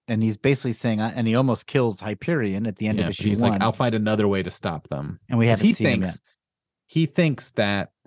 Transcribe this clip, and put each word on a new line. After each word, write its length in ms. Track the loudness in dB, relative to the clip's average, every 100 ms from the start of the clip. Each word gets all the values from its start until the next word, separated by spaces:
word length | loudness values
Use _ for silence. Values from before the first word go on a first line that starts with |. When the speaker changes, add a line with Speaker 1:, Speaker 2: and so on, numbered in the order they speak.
| -4
Speaker 1:
and 160 | 0
he's 140 | 0 0
basically 340 | 0 0 -2
saying, 300 | -2 -2 -2
uh, 100 | -2
and 140 | -2 0
he 80 | 2
almost 320 | 2 0 -2
kills 320 | 0 0 -2
Hyperion 640 | -8 -6 -2 -2 0 -2 -4
at 120 | -4
the 100 | -2
end 100 | 0
Speaker 2:
Yeah, 80 | -2
Speaker 1:
of 20 |
Speaker 2:
but 120 | -2
Speaker 1:
issue 100 | 0
Speaker 2:
he's 120 | 2
like, 100 | 2
Speaker 1:
one. 100 | 2
Speaker 2:
"I'll 120 | 0
find 200 | 0 0
another 340 | 0 0 2 2
way 140 | 0
to 100 | -4
stop 360 | -6 -6 -6 -8
them." 320 | -8 -8 -12 -4
Speaker 1:
And 80 | 2
we 80 | 4
Speaker 2:
'Cause 140 | 4
Speaker 1:
haven't 60 | 4
Speaker 2:
he 80 |
Speaker 1:
seen 140 | 4 2
him 140 | 2
Speaker 2:
thinks, 60 | -2
Speaker 1:
yet. 120 | -6 _ _ _ _ _ _ _
Speaker 2:
he 180 | 0 0
thinks 440 | 2 0 0 -6
that, 400 | -2 0 0 -4 _